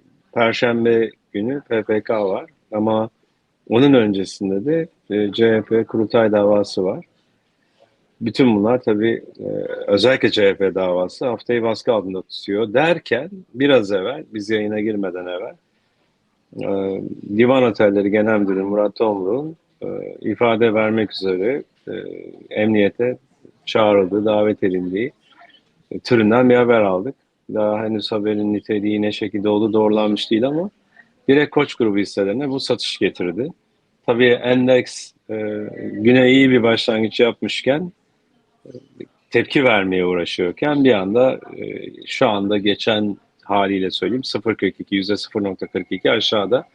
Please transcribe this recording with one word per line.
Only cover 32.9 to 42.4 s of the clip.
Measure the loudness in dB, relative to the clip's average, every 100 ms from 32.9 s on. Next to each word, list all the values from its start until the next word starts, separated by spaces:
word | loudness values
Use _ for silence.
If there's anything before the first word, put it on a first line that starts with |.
| -2
getirdi. | -4 -2 -6 -4 -8 -10 _ _ _ _
Tabii | -4 2 4
endeks, | 2 2 2 4 4 2 -14 -18 _ -10
e, | -8 -6 -6 -10 -10 -10
güne | 0 4 6 6
iyi | 6 6
bir | 4
başlangıç | 4 2 0 0 -2 2
yapmışken, | 0 0 -6 -4 -2 -2 -4 _ _ _ _ _ _ _
e, | -20 -20 _ _ -20 _ _
tepki | -2 2 2
vermeye | 4 4 2 0
uğraşıyorken | 0 0 -4 -2 -4 -2 -2 4
bir | 4
anda, | 4 2 2 2 0 -12 -14
e, | -12 -12 -14 -18
şu | -14 0 0
anda | 0